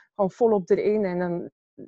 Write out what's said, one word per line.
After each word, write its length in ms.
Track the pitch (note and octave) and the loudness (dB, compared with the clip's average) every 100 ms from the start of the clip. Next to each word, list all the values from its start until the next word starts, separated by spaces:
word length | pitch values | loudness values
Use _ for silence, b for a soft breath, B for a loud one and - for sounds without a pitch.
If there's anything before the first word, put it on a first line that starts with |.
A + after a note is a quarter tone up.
| B | B
gewoon 160 | - F#3+ | -4 -4
volop 400 | - A#3 G#3 E3+ | 2 2 2 2
erin. 340 | F#3+ G3+ G#3+ | 0 2 0
En 140 | G3 F3+ | 0 -2
dan, 320 | F3+ F3 A2 - _ - | -2 -4 -8 -16 _ -20